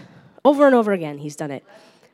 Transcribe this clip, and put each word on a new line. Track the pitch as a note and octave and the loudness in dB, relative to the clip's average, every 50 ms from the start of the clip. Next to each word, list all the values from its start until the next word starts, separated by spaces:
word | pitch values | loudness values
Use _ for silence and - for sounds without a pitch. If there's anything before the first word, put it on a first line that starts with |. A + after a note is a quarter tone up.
| - - - - - _ _ - - | -20 -20 -20 -20 -20 _ _ -2 0
Over | B3+ D4 C#4 D4 | 2 4 4 4
and | C#4 C4 | 4 4
over | A#3+ A3 G#3 G3+ | 4 2 0 -2
again, | F#3 E3 D3+ C#3+ C#3+ | -4 -4 -8 -10 -10
he's | D3 D3+ D3 | -12 -12 -10
done | - D#3+ D3 | -10 -10 -10
it. | C#3 - - _ - - _ _ _ _ _ _ | -10 -12 -14 _ -20 -20 _ _ _ _ _ _